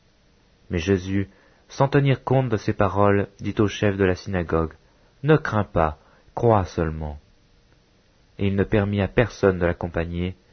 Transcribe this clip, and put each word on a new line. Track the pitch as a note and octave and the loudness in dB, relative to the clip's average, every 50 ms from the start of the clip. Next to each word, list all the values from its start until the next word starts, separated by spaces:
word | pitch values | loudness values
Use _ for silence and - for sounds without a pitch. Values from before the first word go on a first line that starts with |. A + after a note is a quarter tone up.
| _ _ _ _ _ _ _ _ _ _ _ _ _ - | _ _ _ _ _ _ _ _ _ _ _ _ _ -6
Mais | F#2 F2 | -6 -2
Jésus, | D#2+ F#2+ G2 F2+ F2+ F#2+ G2 G2 G2 - _ _ _ _ _ _ _ - | 0 0 0 0 0 -2 -4 -4 -4 -6 _ _ _ _ _ _ _ -8
sans | - - C#3 C#3 | -4 -2 0 2
tenir | - C#3+ C#3 C#3 B2+ - | 2 2 2 2 0 0
compte | - - B2+ C3+ C3 A#2+ | 0 0 0 0 0 0
de | A2 | -2
ces | G2+ - A2 | -2 -2 -2
paroles, | G#2 - G#2 F#2 F2+ G2 G2+ G2+ G2+ G2+ F#2+ - _ - | 0 0 0 0 2 4 4 4 4 2 0 -2 _ -10
dit | G2 G2+ G2 - | -8 -4 0 0
au | G#2+ | 0
chef | G2 - - G#2+ G#2 G2 | 0 0 0 0 0 2
de | G2 G2 | 2 2
la | F2+ F2+ | 2 0
synagogue, « | - - G2+ F#2+ F2+ E2+ D#2 E2 D#2+ E2 D#2+ - - _ _ _ _ _ _ _ _ - | -2 -4 -6 -4 -4 -2 0 0 0 -2 -2 -6 -12 _ _ _ _ _ _ _ _ 0
Ne | D3 D#3+ | 2 2
crains | C#3+ - - A2 G#2+ G2 | 2 2 0 -2 -2 -2
pas, | - - E2+ D#2+ D2+ D2+ - _ _ _ _ _ _ - | 0 0 0 0 0 -2 -6 _ _ _ _ _ _ -6
crois | - A#2+ A#2 A2 G2+ F2+ | 0 2 4 4 4 2
seulement. » | - - F2 E2 D#2+ D#2 D#2 D#2 D2+ D2 D2 - _ _ _ _ _ _ _ _ _ _ _ _ _ _ _ _ _ _ _ _ _ _ - | -2 -4 -4 -4 -4 -4 -6 -10 -10 -12 -14 -18 _ _ _ _ _ _ _ _ _ _ _ _ _ _ _ _ _ _ _ _ _ _ -4
Et | G2+ | -4
il | G2 G2 | -2 0
ne | G2 F#2+ | 0 0
permit | - A2+ G#2+ G2+ G2+ G#2 G2+ | 0 0 0 0 0 0 0
à | F#2+ F2+ | -2 0
personne | - B2+ A#2 - - - G2+ G2 F#2 F2 | 0 0 0 0 0 0 2 2 2 2
de | F2 | 0
l'accompagner, | F2 E2+ - F#2 F2 - F2 E2 E2+ F2 E2+ F2+ F#2 F2+ _ _ _ | -2 -2 -2 -6 -6 -6 -6 -6 -6 -6 -6 -6 -6 -8 _ _ _